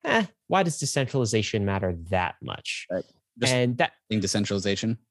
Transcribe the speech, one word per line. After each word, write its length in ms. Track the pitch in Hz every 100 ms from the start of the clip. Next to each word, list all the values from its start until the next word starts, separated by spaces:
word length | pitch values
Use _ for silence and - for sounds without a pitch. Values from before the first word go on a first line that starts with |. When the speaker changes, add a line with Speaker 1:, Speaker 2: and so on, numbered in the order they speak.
Speaker 1:
eh, 200 | 330 226 202 _ _
why 160 | 180
does 160 | 180 -
decentralization 840 | 143 - 131 139 117 110 104 110
matter 300 | 98 98 95 85 82
that 240 | 92 87 -
much? 440 | - - - - -
Speaker 2:
Right. 140 | 90 - _ _ -
Just 140 | 117
Speaker 1:
And 260 | 127 123 120
that 140 | - _ _
Speaker 2:
in 100 | 110
decentralization. 760 | 98 107 101 101 98 98 110 117 _